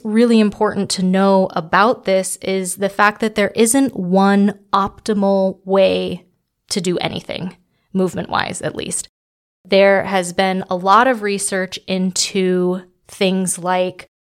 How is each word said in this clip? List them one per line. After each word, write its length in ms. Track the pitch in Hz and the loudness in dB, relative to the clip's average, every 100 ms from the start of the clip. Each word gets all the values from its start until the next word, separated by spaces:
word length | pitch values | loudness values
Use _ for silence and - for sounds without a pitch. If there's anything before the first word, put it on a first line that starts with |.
really 380 | 220 214 240 226 | -2 2 4 4
important 480 | 208 - 214 202 196 | 2 0 -2 -2 -4
to 120 | - | -2
know 460 | 185 190 196 190 190 | 0 2 4 4 2
about 520 | - 165 180 214 262 | -2 -2 2 2 0
this 320 | - 285 185 - | 0 -2 -2 -6
is 340 | - 190 180 196 | -6 -4 -6 -4
the 140 | 196 | -4
fact 320 | - 208 208 | 2 0 2
that 140 | 220 220 | -2 0
there 180 | 202 - | -2 2
isn't 420 | 226 277 269 - | 2 2 0 -2
one 640 | 175 190 196 202 202 202 _ | 0 2 4 4 2 0 _
optimal 880 | 196 196 - - 202 196 196 190 190 | -2 -2 -6 -4 0 0 2 0 -4
way 600 | 185 196 190 185 185 180 - _ _ _ - | -2 2 4 2 -4 -8 -12 _ _ _ -10
to 100 | 208 | -6
do 160 | 180 170 | -2 -2
anything, 580 | - - - - 185 - _ _ _ | -4 -6 -10 -10 -10 -14 _ _ _
movement-wise 680 | 190 185 - - - - - | -2 -2 -4 -6 -4 -4 -6
at 140 | - - | -8 -8
least. 320 | - - - _ _ _ _ _ | -8 -8 -10 _ _ _ _ _
There 400 | 185 196 196 196 | 0 4 4 4
has 300 | 185 196 175 | 0 -2 -2
been 320 | 175 190 185 190 | -2 -2 -2 -4
a 60 | 185 | -4
lot 320 | 190 208 262 | 4 4 4
of 140 | 233 | 0
research 580 | 208 202 - 190 185 - - | -2 -4 -4 -4 -4 -8 -6
into 960 | 185 185 180 - 196 185 185 180 180 - _ _ | -2 -2 -2 -2 -2 0 0 0 -2 -8 _ _
things 500 | - 190 190 185 - | -2 0 0 -2 -4
like, 500 | 175 185 185 180 - _ _ _ | -2 -2 -2 -6 -16 _ _ _